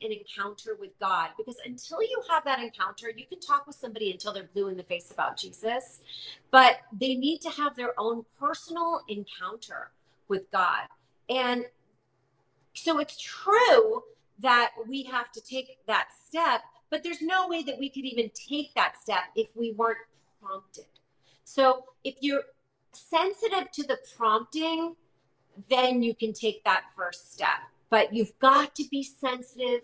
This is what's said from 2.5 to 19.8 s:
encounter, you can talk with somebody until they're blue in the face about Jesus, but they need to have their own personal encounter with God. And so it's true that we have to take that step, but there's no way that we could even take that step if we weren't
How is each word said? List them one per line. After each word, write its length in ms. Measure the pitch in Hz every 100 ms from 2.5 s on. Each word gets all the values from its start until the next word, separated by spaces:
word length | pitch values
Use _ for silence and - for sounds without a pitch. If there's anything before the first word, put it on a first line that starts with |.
| 254
encounter, 500 | 233 - 190 - 226
you 160 | 220 262
can 140 | 370
talk 260 | - 285 285
with 100 | 285
somebody 340 | 247 220 208
until 220 | 180 208
they're 180 | 202 190
blue 140 | 202 196
in 80 | 185
the 60 |
face 280 | 180 175 -
about 260 | - - -
Jesus, 640 | - - 220 247 - - - - - - -
but 280 | 262 254 - -
they 220 | 202 262
need 260 | 254 277 320
to 80 | 330
have 260 | 285 294 247
their 160 | 247 247
own 260 | 220 233 - -
personal 600 | 277 320 - 330 339 339 -
encounter 800 | 208 196 - 185 226 - 151 - _ _ _ -
with 240 | 190 -
God. 380 | 190 175 - - - _ _ -
And 360 | 262 247 247 240 _ _ _ _ _ _ _ _ _ _
so 240 | - 330 330
it's 220 | 302 -
true 840 | - - 381 440 480 480 440 466 - - _ -
that 320 | 247 240 233 - 226
we 160 | 269
have 280 | 262 254 240
to 80 | 220
take 380 | - 254 254 - -
that 220 | 202 - - -
step, 360 | 320 330 226 - _ -
but 120 | 302
there's 180 | 339 320
no 280 | 320 381 370
way 140 | 339
that 160 | 277 254
we 100 | 277
could 160 | 269
even 260 | 262 233 220
take 420 | - - 294 294
that 260 | 240 180 -
step 240 | - 190 -
if 140 | - 220
we 180 | 226 233
weren't 260 | 208